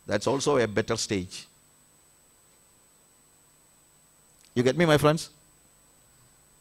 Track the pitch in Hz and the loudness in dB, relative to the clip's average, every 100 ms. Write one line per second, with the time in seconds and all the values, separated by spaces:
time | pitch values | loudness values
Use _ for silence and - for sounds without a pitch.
0 | - 101 - 139 147 139 113 104 107 113 | -6 -4 -2 -2 0 2 2 0 -2 -4
1 | - 101 90 - - _ _ _ _ _ | -2 -4 -4 -12 -20 _ _ _ _ _
2 | _ _ _ _ _ _ _ _ _ _ | _ _ _ _ _ _ _ _ _ _
3 | _ _ _ _ _ _ _ _ _ _ | _ _ _ _ _ _ _ _ _ _
4 | _ _ _ _ - 117 123 143 170 151 | _ _ _ _ -8 -2 0 2 4 4
5 | 147 160 - - _ _ _ _ _ _ | 4 0 -4 -18 _ _ _ _ _ _
6 | _ _ _ _ _ _ | _ _ _ _ _ _